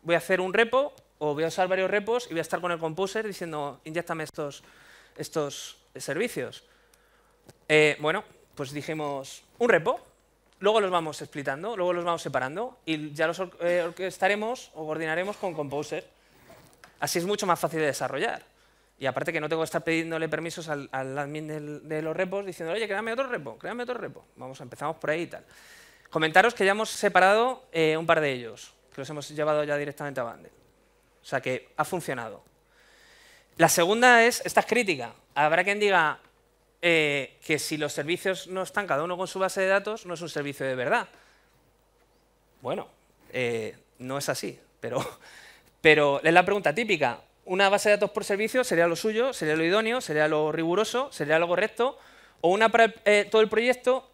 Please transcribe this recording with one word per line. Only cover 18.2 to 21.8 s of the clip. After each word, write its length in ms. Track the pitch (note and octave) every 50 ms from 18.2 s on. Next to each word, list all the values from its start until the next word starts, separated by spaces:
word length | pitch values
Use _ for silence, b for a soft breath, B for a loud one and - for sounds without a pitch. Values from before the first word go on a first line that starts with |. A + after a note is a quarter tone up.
| F3 A#3 - - - _ _ b b b b b b b b _
Y 80 | - C3+
aparte 260 | B2+ C#3+ D3 D#3+ E3
que 80 | E3
no 80 | D3+ D3+
tengo 120 | E3 D#3+
que 40 | D#3+
estar 180 | D#3 - E3+ D#3+
pidiéndole 460 | - D#3+ D#3+ E3 E3 E3 D#3+ D#3+ D#3+
permisos 400 | D#3 D3+ D#3+ E3+ D#3+ - E3 D#3+
al, 180 | D3+ C#3+ C#3 -
al 260 | - C3+ C3+ C3 C3+ C#3+
admin 300 | D3 C#3 D3 D3+ D#3 D3+
del, 420 | D3+ D#3 D3 D3 D3+ D3